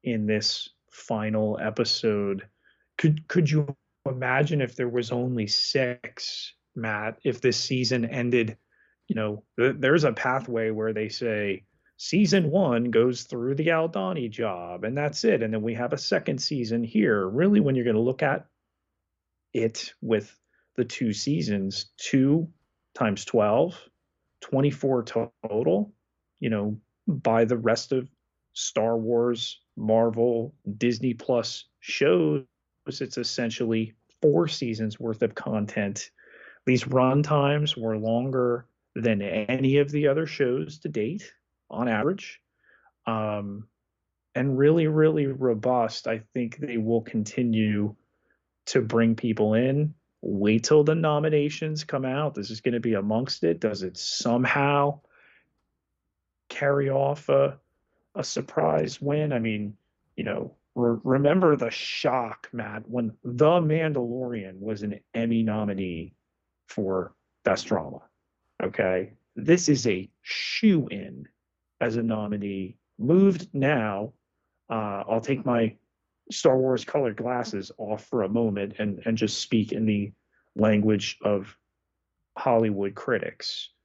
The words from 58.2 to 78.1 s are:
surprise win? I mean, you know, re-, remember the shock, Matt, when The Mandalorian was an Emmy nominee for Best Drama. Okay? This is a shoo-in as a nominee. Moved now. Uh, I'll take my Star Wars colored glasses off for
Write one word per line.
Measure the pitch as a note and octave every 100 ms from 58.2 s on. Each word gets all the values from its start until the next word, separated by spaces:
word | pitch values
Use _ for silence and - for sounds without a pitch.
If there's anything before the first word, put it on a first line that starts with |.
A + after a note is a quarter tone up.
surprise | - - C#3+ - - D#3 D#3 -
win? | C#3 D3 D3+
I | B2+
mean, | A2+ G#2+ G#2 G#2 _ _ _ -
you |
know, | - E2+ - - _
re-, | - A#2+ A#2
remember | - C3+ C#3+ F#3 F3 C#3+
the | A#2+
shock, | - - - - B2+ A#2 A#2 -
Matt, | A#2 G#2+ G#2+ A2
when | B2 A2+ -
The | B2 A#2+ D3+ F3
Mandalorian | D#3 D#3 D#3+ C#3 A#2+ B2 B2+ A#2+ F#2+ F#2
was | G2+ G#2+
an | G#2 - _
Emmy | A#2 A#2 A2+
nominee | A2+ G#2+ G#2 G2 F#2 E2 D#2+ _ _ _ _ _ _
for | - F#2+ F#2 F2+ _ _ _
Best | - F#2+ -
Drama. | G#2 - - _ _ _ _ _ _
Okay? | F#2+ - A2 F#2 G2 - _
This | - A2 F3+ F3
is | C3+ A2+
a | F#2 F#2+ _
shoo-in | - - - - A3 F3 B2+ G2+ - - - _ _ _ _ _
as | A#2+ A#2
a |
nominee. | A2+ A2 G#2 G#2 G2+ G2 F#2 - _ -
Moved | B2+ F3+ G3 F3 -
now. | C#3+ C3+ D3 G#2+ G2 A2+ - _ _ _ _ _
Uh, | A2+ G#2 G2 -
I'll | A2+
take | A#2 C3
my | A2 A#2+ A2 - _ _ _ _ _
Star | - D#3+ C3
Wars | C3 B2+
colored | - D3+ B2+ G#2+
glasses | A#2 B2 A#2 G2+ F#2 -
off | G#2+ G#2+
for | -